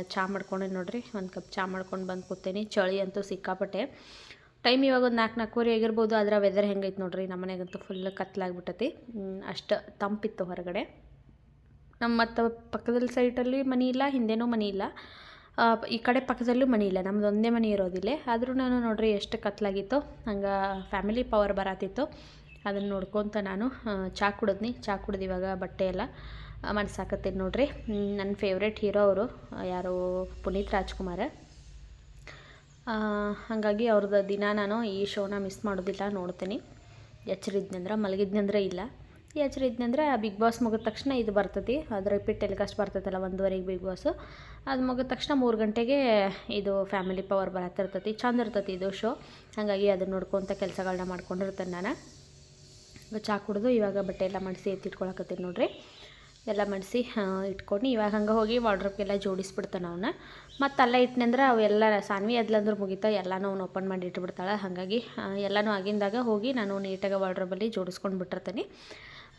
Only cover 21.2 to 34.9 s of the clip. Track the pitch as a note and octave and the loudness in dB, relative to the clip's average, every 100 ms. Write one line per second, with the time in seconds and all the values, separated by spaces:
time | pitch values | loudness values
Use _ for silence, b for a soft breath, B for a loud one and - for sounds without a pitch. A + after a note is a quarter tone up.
21.2 | B3 A3 G3+ G3 F#3+ F#3+ F#3+ G3 D4+ B | 2 4 4 2 0 -2 -4 -2 -4 B
22.2 | B B B B G#3 G3+ G3+ G3 F#3+ G#3 | B B B B -4 -2 -2 -4 -2 -2
23.2 | G#3 G#3+ G3 F#3+ B3 - A3+ G3 F#3 - | -2 -2 -4 -2 -4 -4 -4 -4 -4 0
24.2 | G3+ G3+ G#3+ G3 A3+ B3 - G3 - G3 | 0 2 0 0 -2 -4 -4 -4 -4 -4
25.2 | F#3+ F#3 F#3+ F#3+ F#3 - F#3+ F#3 C4 B | -2 -2 -2 -4 -4 -2 -2 0 -4 B
26.2 | B B B B E3+ G#3 F#3+ - F#3+ G3 | B B B B -2 -2 -2 -4 -4 -2
27.2 | G3 F#3+ F#3 G3+ C#4+ - - G#3 G3+ G3+ | -2 -2 0 2 0 0 -4 -2 0 -2
28.2 | G3 G3+ G3+ F#3 G#3 G#3+ G3+ G3+ G3+ F#3+ | -2 0 0 2 0 0 0 4 4 4
29.2 | B3 - - - F#3 F3+ F3+ F3+ F3+ F#3 | 0 -4 -14 -8 -4 -4 -2 -2 -2 -2
30.2 | F#3 - - F#3+ G#3 G3+ F#3 - F#3+ F#3 | -4 -6 -4 -2 0 -2 -2 -6 -6 -4
31.2 | C4 - - - - - - - - - | -6 -6 -20 -20 -20 -20 -20 -20 -20 -20
32.2 | - B B B B - - A3 G#3+ G#3 | -18 B B B B -14 -4 -2 0 -2
33.2 | G#3 G#3 - A3 G#3+ G#3 A#3 G#3 G3+ G3+ | -2 -4 -4 -2 2 2 4 4 6 4
34.2 | G3 G3+ G#3 G#3+ G3+ A3 A#3 | 4 2 2 2 0 0 -2